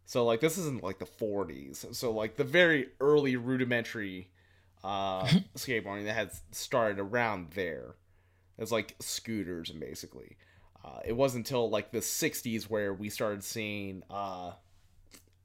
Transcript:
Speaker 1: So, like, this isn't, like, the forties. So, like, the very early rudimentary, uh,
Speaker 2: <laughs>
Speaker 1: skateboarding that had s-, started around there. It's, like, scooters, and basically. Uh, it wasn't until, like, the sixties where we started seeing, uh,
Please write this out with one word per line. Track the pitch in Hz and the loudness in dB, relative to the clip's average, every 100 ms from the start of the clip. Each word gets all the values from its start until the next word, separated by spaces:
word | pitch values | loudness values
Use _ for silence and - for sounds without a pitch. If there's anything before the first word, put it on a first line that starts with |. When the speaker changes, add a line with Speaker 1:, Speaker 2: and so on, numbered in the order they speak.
| - | -2
Speaker 1:
So, | 127 117 | 4 4
like, | 113 | 6
this | 160 170 | 4 2
isn't, | 160 123 | -2 -4
like, | 85 95 | -6 -6
the | 92 | -10
forties. | - 110 101 87 67 69 69 90 | -4 -2 0 -2 -6 -12 -12 -10
So, | 117 127 | -4 -2
like, | 110 110 - | 0 -2 0
the | |
very | 131 170 170 151 - - | 4 8 8 6 2 2
early | 139 151 139 127 | 6 6 6 2
rudimentary, | 120 131 123 120 117 117 101 92 90 _ _ - _ _ | 0 0 2 2 0 -4 -6 -6 -12 _ _ -20 _ _
uh, | 95 98 98 92 107 | -4 -2 0 0 4
Speaker 2:
<laughs> | 170 196 - | 4 4 -8
Speaker 1:
skateboarding | - 113 95 101 104 | -4 -2 -2 -6 -2
that | |
had | 113 98 | -2 -2
s-, | - - | -6 -14
started | - - 131 110 98 | -12 -2 2 2 2
around | 98 120 117 98 85 | 0 0 0 0 -6
there. | 101 90 71 60 - _ _ _ _ _ - | -4 -4 -4 -10 -16 _ _ _ _ _ -10
It's, | 107 | -2
like, | 113 104 - | -2 -2 -10
scooters, | - - - 110 87 87 85 | -8 -8 -4 -4 -4 -6 -8
and | 80 | -10
basically. | 67 76 - 65 50 - - - - - | -10 -10 -12 -16 -20 -20 -20 -20 -20 -20
Uh, | - 62 - | -16 -10 -4
it | |
wasn't | 117 139 120 110 | 2 2 2 -2
until, | 127 113 | 0 2
like, | 107 107 | 2 0
the | 113 | -2
sixties | - - 160 - 123 113 98 | -2 0 0 -2 -2 -4 0
where | 107 101 | 0 0
we | 95 107 | -2 -6
started | - 113 101 | -2 -2 -2
seeing, | 98 117 107 104 98 95 - | -6 -6 -4 -4 -6 -8 -8
uh, | 98 98 92 90 87 _ - - - - - _ _ | -6 -6 -6 -10 -12 _ -20 -20 -20 -20 -20 _ _